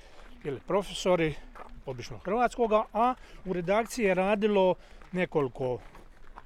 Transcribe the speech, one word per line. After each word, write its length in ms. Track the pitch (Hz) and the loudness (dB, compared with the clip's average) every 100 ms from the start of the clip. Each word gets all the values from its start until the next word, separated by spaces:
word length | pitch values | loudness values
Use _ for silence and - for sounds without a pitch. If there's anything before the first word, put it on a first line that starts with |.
| - - - - | -20 -18 -18 -10
bili 180 | 151 127 - | -6 -6 -2
profesori, 680 | 190 196 180 196 180 160 143 - - - - - | 0 0 -2 2 4 2 -2 -10 -16 -16 -12 -10
obično 320 | 127 110 110 | -10 -10 -10
hrvatskoga, 640 | 180 226 240 - 233 214 220 | -4 0 2 2 4 4 2
a 220 | 214 240 254 - - | 2 2 0 -8 -12
u 80 | 180 | -6
redakciji 540 | 180 170 208 226 - 202 | -4 2 2 0 0 2
je 80 | |
radilo 600 | 180 190 214 214 202 185 175 - - - | 2 2 2 4 4 4 2 -6 -20 -8
nekoliko 680 | 180 175 156 135 - 127 120 - - - - - - | -4 0 0 0 -2 -4 -4 -8 -18 -20 -18 -18 -16